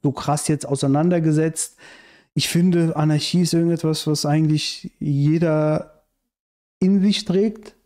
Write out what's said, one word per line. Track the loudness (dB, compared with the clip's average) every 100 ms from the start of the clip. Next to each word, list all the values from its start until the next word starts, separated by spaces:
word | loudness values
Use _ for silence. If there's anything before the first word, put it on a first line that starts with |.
so | -2
krass | -4 -4 -4 -2
jetzt | -4 -2
auseinandergesetzt. | -2 0 2 2 2 2 2 0 -4 -10 _ -20 -20 -20 _ _
Ich | -6 -2
finde, | 2 2 2 0 0
Anarchie | 0 0 0 0
ist | 2
irgendetwas, | 2 0 0 -2 -2 -2
was | -2 0
eigentlich | 2 2 0 -2 -10 -16 _
jeder | -4 0 2 2 2 2 0 -2 -6 _ _ _ _ _ _ _ _ _
in | 2 4
sich | 2 0
trägt. | -2 0 0 -4 -20 _